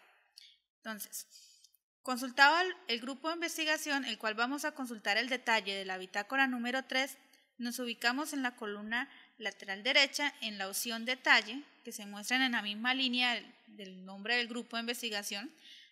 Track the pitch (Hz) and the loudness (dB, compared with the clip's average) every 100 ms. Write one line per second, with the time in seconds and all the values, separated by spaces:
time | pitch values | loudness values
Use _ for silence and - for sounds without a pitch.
0 | - _ _ - - _ _ _ 220 214 | -20 _ _ -20 -20 _ _ _ -10 -8
1 | - - - - - - - _ _ _ | -10 -12 -14 -20 -20 -20 -20 _ _ _
2 | - 240 262 247 285 330 370 349 - 233 | -6 -4 -2 8 8 8 2 -2 -4 -4
3 | 240 254 320 339 330 330 311 311 302 277 | -4 -6 -4 -2 -4 -2 0 0 0 -2
4 | 254 220 220 214 240 285 302 302 254 226 | -2 -4 -4 0 0 0 -4 -6 -8 -4
5 | 208 208 247 247 247 220 196 196 190 185 | 0 2 2 -2 2 2 2 -6 -4 -6
6 | 185 208 208 - 262 254 233 262 254 262 | -4 -6 -2 2 2 2 -2 -2 0 0
7 | 269 - _ _ _ - 240 233 240 233 | -2 -6 _ _ _ -10 -8 -6 -6 0
8 | 240 254 302 285 254 247 214 208 214 233 | 0 0 -2 -2 -4 -4 -8 -6 -4 -4
9 | 277 - - _ 214 - 202 196 214 285 | -4 -10 -20 _ -8 -8 -8 -2 4 6
10 | 277 - 285 - 226 208 190 196 240 226 | 6 2 -4 -4 -10 -4 -4 -4 -4 -4
11 | 233 254 311 247 208 254 285 - - 233 | -4 0 6 6 6 -10 -12 -18 -16 -14
12 | 202 202 208 254 262 240 208 208 240 262 | -12 -10 0 2 4 2 -2 -2 0 2
13 | 262 247 247 226 - - - 214 190 185 | 2 2 2 0 -6 -20 -20 -16 -16 -14
14 | 190 190 208 247 233 240 233 233 226 240 | -14 -8 0 0 2 -4 -4 -6 -4 -4
15 | 233 208 202 202 262 - - - - | -4 -4 -6 -8 -10 -14 -20 -20 -20